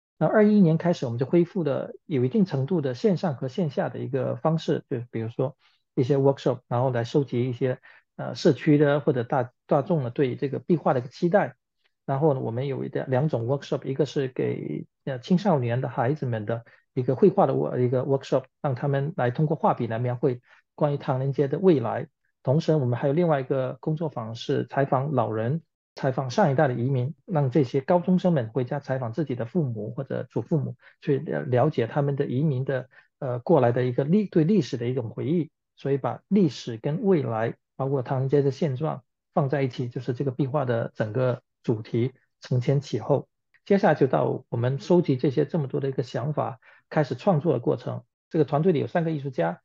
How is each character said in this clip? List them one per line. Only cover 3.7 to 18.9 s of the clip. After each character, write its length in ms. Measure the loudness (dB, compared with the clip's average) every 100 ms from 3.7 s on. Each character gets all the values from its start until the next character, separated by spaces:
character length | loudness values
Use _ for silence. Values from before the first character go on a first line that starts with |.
| -2 -4
的 80 | -4
一 100 | -4
个 280 | -2 -2 -2
方 200 | 0 0
式， 260 | 0 -2 -2
就 100 | -8 -6
比 100 | -8
如 80 | -6
说 280 | -4 -4 -6 _ _ _
一 80 | -2
些 140 | 2 4
workshop， 440 | 4 2 0 -2 -2
然 140 | 0
后 80 | 0
来 140 | 0
收 180 | 0 0
集 260 | 0 -2 -2
一 40 |
些， 260 | -2 -2 -4 -10 -20 _ -12
呃， 180 | -10
社 180 | 0 2
区 260 | 2 4 4
的 220 | 4 2
或 120 | 2
者 120 | 0
大， 280 | 0 -2 -2 _ 0
大 160 | 0
众 220 | 2 -2
的 60 | -2
对 260 | 0 -2 -2
这 120 | -4
个 100 | -4
壁 180 | 0 0
画 180 | 2
的 60 | 0
一 20 |
个 60 | -2
期 200 | -4 2
待。 280 | 2 2 -6 _ _ _ _ -6
然 140 | 0
后 140 | 2
呢， 60 | 2
我 100 | -2
们 160 | -4 -4
有 180 | -6
一 40 | -6
个， 160 | -6
两 240 | 0 0 0
种 180 | 0 -2
workshop， 380 | -4 -4 -6
一 80 | -4
个 140 | -2 -2
是 220 | -2 -4
给， 580 | -2 -4 -4 -6 -8 -10 _
呃， 140 | -10 -6
青 180 | 0 2
少 220 | 4 2
年 220 | 2 -2
的 80 | -2
孩 260 | -2 0
子 100 | 0
们 220 | -2 -4 -4
的 180 | -6 -8 _ _
一 80 | -4
个 120 | -2
绘 140 | 4 4
画 180 | 6 2
的 60 |
wo-， 260 | 2 -2 0
一 100 | 0
个 140 | 0
workshop， 400 | 0 -2 0 -2 -2 _
让 120 | -4
他 140 | -2
们 240 | -2